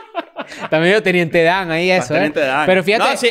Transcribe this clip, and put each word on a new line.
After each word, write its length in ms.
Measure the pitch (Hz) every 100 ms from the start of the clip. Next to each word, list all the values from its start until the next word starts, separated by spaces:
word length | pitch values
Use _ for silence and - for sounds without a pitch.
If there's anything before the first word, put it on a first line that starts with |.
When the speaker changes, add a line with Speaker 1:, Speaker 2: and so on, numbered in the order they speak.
| - 359 - - - -
Speaker 1:
Está 180 | - 156
medio 220 | 175 208
Teniente 400 | 190 180 165 175
Dan 280 | 165 190 175
ahí, 200 | 160 180
eso, 240 | 185 147
¿eh? 40 | 156
Speaker 2:
Teniente 220 | 151 160
Dan. 260 | 139 139 151
Speaker 1:
Pero 160 | 185
fíjate, 280 | 175 220 226
Speaker 2:
No, 60 | 269
sí, 120 | 240